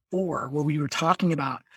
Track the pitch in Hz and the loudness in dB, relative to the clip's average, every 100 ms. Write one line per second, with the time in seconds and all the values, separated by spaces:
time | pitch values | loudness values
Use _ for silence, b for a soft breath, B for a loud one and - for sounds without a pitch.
0 | _ 185 185 139 131 143 147 151 143 - | _ -2 -2 -2 -2 -2 0 0 -2 0
1 | 165 180 180 156 135 127 B | 2 4 2 2 -2 -4 B